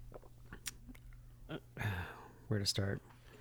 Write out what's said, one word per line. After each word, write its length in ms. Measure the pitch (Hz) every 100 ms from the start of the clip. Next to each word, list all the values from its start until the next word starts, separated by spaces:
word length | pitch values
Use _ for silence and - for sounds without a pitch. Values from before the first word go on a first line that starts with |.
| - - - - - - - - - - - - - - - 156 - - 110 90 87 - - - -
where 120 | 107
to 60 | 101
start? 360 | - 98 98 - - - -